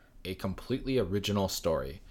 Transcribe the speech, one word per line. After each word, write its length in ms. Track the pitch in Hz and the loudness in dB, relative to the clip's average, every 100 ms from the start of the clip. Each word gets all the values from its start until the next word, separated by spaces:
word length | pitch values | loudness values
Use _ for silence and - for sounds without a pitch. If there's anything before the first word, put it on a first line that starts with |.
| - - | -20 -12
a 100 | 92 | -8
completely 640 | 95 98 90 - 131 135 127 | -4 -4 -4 -2 -2 2 2
original 500 | 90 101 101 101 95 | 2 2 2 2 2
story. 520 | - 87 76 67 - - | 2 2 2 0 -8 -14